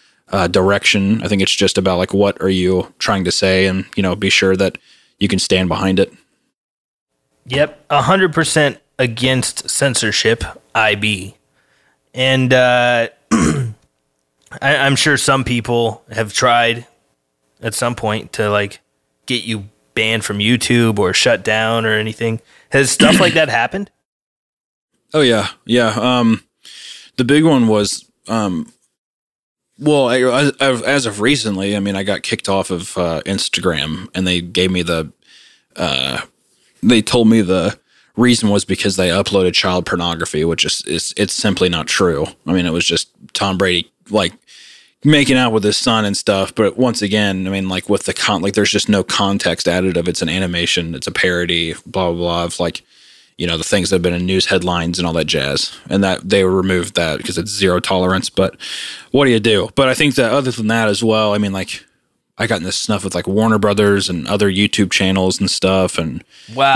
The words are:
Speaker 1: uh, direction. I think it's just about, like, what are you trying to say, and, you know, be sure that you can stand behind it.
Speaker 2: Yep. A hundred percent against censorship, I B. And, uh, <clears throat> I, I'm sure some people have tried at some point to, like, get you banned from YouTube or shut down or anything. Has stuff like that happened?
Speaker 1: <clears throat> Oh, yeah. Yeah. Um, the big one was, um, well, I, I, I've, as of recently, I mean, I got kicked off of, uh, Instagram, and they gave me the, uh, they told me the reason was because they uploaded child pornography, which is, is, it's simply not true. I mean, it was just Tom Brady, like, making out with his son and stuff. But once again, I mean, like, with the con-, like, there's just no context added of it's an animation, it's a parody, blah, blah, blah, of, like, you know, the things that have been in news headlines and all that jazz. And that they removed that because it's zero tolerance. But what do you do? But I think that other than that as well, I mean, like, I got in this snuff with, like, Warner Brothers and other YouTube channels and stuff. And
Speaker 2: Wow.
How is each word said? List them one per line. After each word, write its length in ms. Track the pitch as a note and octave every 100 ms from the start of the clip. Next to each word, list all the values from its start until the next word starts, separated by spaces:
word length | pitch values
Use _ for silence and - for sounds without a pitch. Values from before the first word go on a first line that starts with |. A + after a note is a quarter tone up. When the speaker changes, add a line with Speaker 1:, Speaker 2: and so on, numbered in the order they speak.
| _ _ -
Speaker 1:
uh, 180 | G2 F2
direction. 720 | F#2+ F#2+ G2+ - G#2 G2 A2
I 60 | G#2+
think 160 | G2+
it's 120 | F#2+ -
just 220 | G2 -
about, 220 | F#2+ F2+
like, 120 | F#2
what 300 | G2 G2+ -
are 80 | F#2+
you 420 | F#2 F2+ F#2 - -
trying 260 | - G2 F2+
to 60 |
say, 360 | - F#2+ F#2+ F#2+
and, 180 | F#2+ - -
you 60 |
know, 140 | F#2+ F2+
be 160 | F#2+
sure 240 | - F#2+ F#2+
that 240 | F#2+ - _ _ _ -
you 80 | G2+
can 100 | F#2+
stand 320 | - F#2 F#2
behind 300 | - F#2+ F#2+
it. 120 | F#2+ - _ _ _ _ _ _ _ _ _ _ _ _ B2
Speaker 2:
Yep. 400 | C#3 D3+ - -
A 100 | C#3+
hundred 320 | B2+ G3 F#3
percent 460 | D#3+ D#3 D#3 C#3+ - _ -
against 720 | B2+ A2+ C3 C3 - - -
censorship, 720 | - C#3 A#2 A2 - A2 A#2 - - _
I 220 | A2+ A2 G#2
B. 400 | G#2+ G2 G2 - _ _ _ _ _ _ _ C3
And, 360 | C3 C3 B2+
uh, 580 | B2+ B2 B2 B2 A#2+ A#2 _
<clears throat> 120 | -
I, 400 | A3 D#3 D3 A#2 - _ _ _ _ _ _ - -
I'm 340 | C3+ C#3+ C#3 C3+
sure 220 | D#3 C#3
some 260 | - C3+
people 600 | B2 A#2+ A#2 A#2+ A2+ G#2+ -
have 220 | A2+ G#2+
tried 540 | - B2 A#2+ A#2 A#2 - _ _ _ _ _ _ _
at 140 | A#2 -
some 180 | A#2+
point 400 | A#2 G#2+ G#2+ -
to, 160 | - G#2
like, 320 | G#2 G2+ - _ _ _ _ -
get 160 | B2
you 260 | A2 A2 G2+ _ _ -
banned 240 | A2 A2+
from 160 | - G2+
YouTube 580 | G#2+ A#2+ - A#2+ A2+ G#2
or 140 | F#2
shut 300 | F#2 B2+ G#2
down 420 | G#2 G#2+ A2 A#2 A2
or 80 |
anything. 460 | G#2+ A2 A2 A#2 A2+ _ _ -
Has 180 | C#3 C3
stuff 280 | - - F3+
like 140 | F3+
that 160 | D#3+ D3+
happened? 420 | A#2 A#2+ G3 G3+ _
Speaker 1:
<clears throat> 40 | _ _ _ _ _ _ _ _ _ _ _
Oh, 100 | D#3
yeah. 260 | C3 A2 G2 - -
Yeah. 220 | A#2+ A2+ G#2+
Um, 460 | A#2+ B2 A#2 G#2+ _ _ - - - - - -
the 60 |
big 200 | B2 D3+
one 240 | D#3+ C#3 A2+
was, 380 | G#2+ G2+ - - _ -
um, 440 | A2+ G2+ E2+ - _ _ _ _ _ _ _ _ _ _ -
well, 280 | D3+ D3 B2
I, 120 | B2+
I, 300 | B2+ B2+ C#3+ -
I've, 240 | C#3 A#2+
as 240 | A2+ C#3+ A#2+
of 120 | G2+
recently, 560 | A#2+ C#3+ A2 F#2+ G2 G#2
I 40 |
mean, 160 | G2+ G2
I 80 |
got 180 | G2 F#2+
kicked 260 | - A2 -
off 220 | F#2+ -
of, 260 | F2 F#2+ F#2
uh, 260 | E2+ D#2+ -
Instagram, 840 | G2 - - F2+ D2+ D#2 E2 -
and 140 | F#2 F#2
they 120 | F2+
gave 300 | F2 F2+ F#2
me 140 | F#2
the, 280 | F2 E2 D2+ _ _ - - _ _ -
uh, 460 | E2+ C2 C2+ - - _ _ _ _ -
they 180 | A2 A#2
told 260 | - B2 A2
me 140 | A2+
the 380 | F2+ F#2 F2+ - _ _ _ -
reason 320 | B2 A#2+ G#2+
was 160 | G2+ -
because 320 | F#2+ G#2 F#2
they 120 | F2+
uploaded 440 | F#2 G2 G2+ F2+
child 340 | - F#2+ F2+ E2+
pornography, 580 | F2+ E2+ E2 E2 D#2 E2
which 180 | D#2+
is, 220 | D#2 - -
is, 260 | E2+ - -
it's 160 | G2+
simply 360 | - G#2 F#2+ F2+
not 180 | E2+ C#2+
true. 400 | - F#2 C#2+ D#2 - D2+
I 80 |
mean, 140 | F2+ F2
it 40 |
was 120 | E2+ -
just 240 | D#2+ - _ -
Tom 240 | - G2 F#2
Brady, 320 | F#2+ F2 - _ -
like, 220 | G#2 F2 - _ - - - _ _
making 340 | C#3+ D3 C3 C3
out 160 | B2
with 100 | A2
his 140 | G#2 -
son 280 | B2 A2+ G#2
and 100 | G2
stuff. 380 | - G2 F#2
But 240 | - G2+ -
once 240 | B2+ A2
again, 460 | G#2 G#2+ G2+ F#2+ F#2
I 20 |
mean, 180 | G2 F#2+
like, 220 | F#2 -
with 140 | G2+
the 100 | -
con-, 300 | - - F#2+
like, 100 | G2
there's 160 | G#2+ G2+
just 180 | G#2 -
no 120 | G2+
context 640 | F#2+ - G2 G2 F2 E2 F2+
added 300 | F2+ F#2 E2+
of 100 | F2
it's 140 | E2
an 80 | D#2+
animation, 640 | F2+ F#2 F2 E2+ - E2
it's 140 | D#2 -
a 40 |
parody, 640 | - F#2 F2 E2+ E2+ E2 - -
blah, 240 | F#2+ F2+
blah, 20 |
blah, 300 | E2+ F2 E2+
of, 160 | F2 -
like, 240 | E2+ - _ _ - - _ -
you 100 | F2
know, 80 | E2
the 60 |
things 260 | - G2+ E2+
that 60 | F#2
have 60 |
been 120 | F2
in 120 | F2 F2+
news 220 | F#2+ -
headlines 520 | F#2 F2+ F2 E2+ F2
and 80 | F2
all 60 |
that 100 | E2
jazz. 500 | D2+ D#2+ C2+ C#2+ - - -
And 140 | G2
that 240 | F#2+ F2+ F#2
they 160 | G2
removed 520 | F#2 F#2 F#2 F#2 E2+ -
that 240 | D#2+ C#2+
because 180 | - -
it's 120 | A2
zero 300 | G2 F#2+ F2+
tolerance. 500 | - F#2 F2+ F#2 -
But 280 | - F#2+ - - - - - -
what 120 | C3
do 80 | C3+
you 80 | A2+
do? 300 | A2+ G2+ - -
But 120 | C3
I 60 |
think 220 | B2+ D3 C3
that 180 | A2+
other 180 | C3+ C3
than 160 | A#2 G#2+
that 220 | A2+ A2
as 120 | G2+
well, 320 | A2+ A2 G#2+
I 40 | G#2
mean, 160 | G2+
like, 320 | F#2+ F2 - - _ _ _ _ -
I 100 | A2
got 100 | G2
in 60 | F2+
this 100 | -
snuff 300 | - G2+ F#2+
with, 100 | F2
like, 120 | F2+
Warner 280 | G2+ A2+ A2
Brothers 520 | G#2 G2+ G#2 G2+ F#2+
and 180 | F2 C#2+
other 240 | G2+ G2+
YouTube 400 | F#2+ G#2 - F#2+
channels 480 | - F#2+ F#2+ F#2 -
and 100 | F#2+
stuff. 480 | - F#2+ F#2+ F2+ -
And 240 | E2 - - - -
Speaker 2:
Wow. 200 | A#2+ C#3